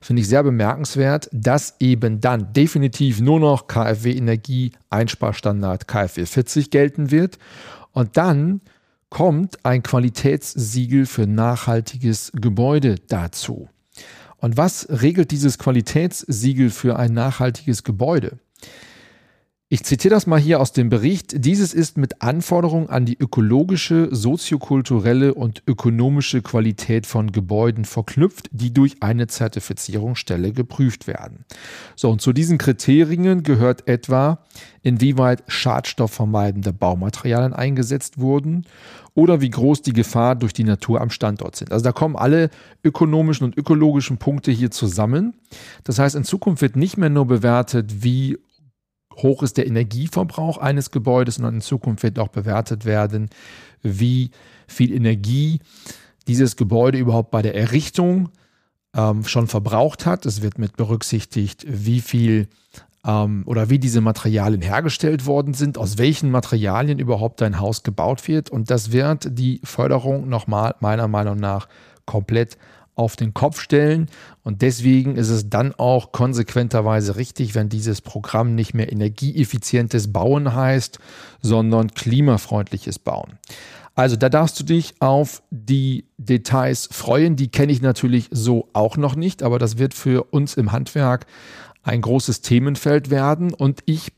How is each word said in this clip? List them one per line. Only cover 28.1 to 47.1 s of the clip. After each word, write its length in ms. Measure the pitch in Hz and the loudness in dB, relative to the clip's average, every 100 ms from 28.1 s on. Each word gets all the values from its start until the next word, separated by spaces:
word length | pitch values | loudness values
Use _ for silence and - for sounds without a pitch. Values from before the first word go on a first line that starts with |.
| - 185 - - | 2 2 0 -12
die 220 | 110 120 | -6 0
durch 300 | 123 139 - | 4 2 2
eine 240 | 104 117 117 | -2 0 -2
Zertifizierungsstelle 1300 | - 113 - - 98 - 107 113 123 - 87 92 | -4 -4 -4 -8 -10 -6 -6 -4 -6 -4 -2 -2
geprüft 540 | 123 120 - 131 - - | -2 -4 0 0 0 -8
werden." 380 | - - - - - - - - - | -12 -12 -20 -20 -20 -20 -20 -20 -2
So, 120 | 123 | 0
und 140 | 110 | 2
zu 100 | 131 | 2
diesen 240 | 127 165 165 | 2 2 2
Kriterien 880 | - 110 - 143 156 175 185 185 | 2 0 4 4 4 2 2 2
gehört 440 | 151 123 123 123 - | 2 4 4 2 -2
etwa, 500 | 120 - 131 143 160 _ - - _ | -2 0 2 2 0 _ -20 -20 _
inwieweit 640 | 127 120 135 131 127 123 - | -2 2 2 4 2 2 -2
schadstoffvermeidende 1200 | - 127 120 - - 113 - 107 107 101 98 98 | -4 0 -2 -2 -2 -2 -2 -2 0 0 -2 -4
Baumaterialien 800 | 92 90 90 98 - 123 117 131 | -2 0 0 -2 -4 -2 0 0
eingesetzt 640 | - 131 131 117 139 - 139 | -2 -2 -2 -2 -4 -6 -4
wurden 460 | 127 143 147 175 165 - - - - | 0 0 0 -4 -6 -16 -20 -20 -4
oder 300 | - 165 165 | 4 4 4
wie 80 | 131 | 2
groß 320 | 117 135 143 | 2 2 2
die 100 | - | 2
Gefahr 420 | 120 110 120 120 | 0 2 2 2
durch 200 | 127 117 | 2 -2
die 100 | - | 0
Natur 380 | 110 104 - 117 | 0 0 0 0
am 80 | 117 | -2
Standort 460 | - 107 101 - - | -2 -4 -4 -8 -10
sind. 160 | - | -4
Also 120 | 110 | 0
da 80 | 123 | 0
kommen 240 | 120 156 143 | 0 -2 0
alle 320 | 131 160 160 - - - | 2 4 2 -2 -20 -4
ökonomischen 640 | 156 - 160 156 156 143 | -2 2 2 4 2 0
und 140 | 127 135 | -2 -2
ökologischen 580 | 147 151 151 143 135 127 | 2 4 4 2 0 -2
Punkte 340 | - 143 - | -2 -2 0
hier 200 | 117 120 | 0 0
zusammen. 640 | - 104 90 107 143 226 - _ - - - | -2 -2 0 0 0 -2 -6 _ -20 -20 -12
Das 140 | - 120 | -4 0
heißt, 160 | 139 | 0
in 100 | 147 | 0
Zukunft 380 | - 190 208 160 | -2 -2 -2 0
wird 140 | 131 131 | 0 0
nicht 200 | 185 202 | -2 0
mehr 140 | 160 | 2